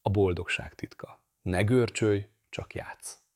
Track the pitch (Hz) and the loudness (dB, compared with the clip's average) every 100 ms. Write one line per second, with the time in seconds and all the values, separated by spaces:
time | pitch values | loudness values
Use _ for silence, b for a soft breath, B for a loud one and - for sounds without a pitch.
0 | - 101 95 87 90 - - - - - | 0 2 2 0 -4 -6 -8 -12 -16 -14
1 | - - _ _ - 92 104 127 117 - | -18 -18 _ _ -4 0 4 4 2 2
2 | 107 101 104 _ _ - - - - - | 2 2 -2 _ _ -14 -12 -12 -12 -14
3 | - - _ | -16 -20 _